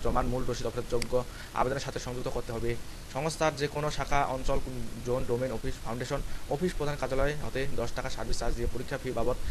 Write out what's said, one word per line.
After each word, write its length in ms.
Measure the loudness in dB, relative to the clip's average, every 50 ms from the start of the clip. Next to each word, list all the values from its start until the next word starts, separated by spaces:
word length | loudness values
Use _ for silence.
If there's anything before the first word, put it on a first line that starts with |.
জমার 220 | 2 4 4 4 4
মূল 200 | 2 2 2 2
রসিদ 220 | 2 0 0 -2
অপেক্ষাযোগ্য 580 | -2 -2 -2 -2 0 0 0 2 2 2 2 2 0 -6 -10 -10 -6 0
আবেদনের 260 | 0 2 2 2 0
সাথে 180 | -2 -4 -4 -4
সংযুক্ত 300 | -4 -4 -4 -4 -2 -2
করতে 240 | -2 -2 -2 -2
হবে। 240 | -2 0 0 0 0 -2 -4 -8 -10 -10 -10 -6
সংস্থার 440 | -4 -2 -2 -2 0 2 2 2 2
যে 120 | 0 -2 -2
কোনো 220 | -2 -2 -2 0
শাখা, 340 | 0 0 0 2 4 4 4
অঞ্চল, 340 | 2 0 0 2 4 4 4 2 0 -2 -4 -4 -4 -4 -4 -2
জোন, 180 | -2 0 0 2 2
ডোমেইন 240 | 2 2 0 -2
অফিস, 220 | -2 -2 -2 -2 -4 -2 -4
ফাউন্ডেশন 360 | -4 -4 -2 -2 -2 -2 -2 -2 -2 -2 -2 -2 -2
অফিস 220 | -2 0 0 0 0 0
প্রধান 180 | 0 0 0 -2
কার্যালয় 340 | -2 0 2 2 2 2 2 0 -2
হতে 220 | -2 -2 0 0 2 2
দশ 140 | 2 2 0 0
টাকা 140 | -2 -2 -2
সার্ভিস 280 | -2 -2 0 2 2 2
চার্জ 180 | 4 2 2
দিয়ে 120 | 2 2 0 0
পরীক্ষা 240 | 0 -2 -2 -4 -4
ফি 120 | -2 -2
বাবদ 260 | 0 2 2 2 2 2 4 4